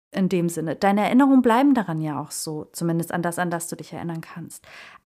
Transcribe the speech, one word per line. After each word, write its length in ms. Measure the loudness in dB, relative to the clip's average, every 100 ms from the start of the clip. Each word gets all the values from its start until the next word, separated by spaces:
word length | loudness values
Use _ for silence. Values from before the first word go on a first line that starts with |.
| _
in 180 | -2 0
dem 200 | 2 0
Sinne. 260 | -2 -4 0
Deine 300 | 2 2 4
Erinnerungen 360 | 4 6 6
bleiben 320 | 6 4 4
daran 280 | 4 0 -4
ja 200 | -4 -6
auch 100 | -8
so, 340 | -10 -8 -10 -10
zumindest 380 | -6 -2 -2 -2
an 100 | -4
das, 180 | -4 -4
an 100 | -4
das 180 | -4 -8
du 80 | -12
dich 180 | -12
erinnern 280 | -12 -10 -10
kannst. 460 | -12 -16 -16 -18 -20 -20 -20 -20 _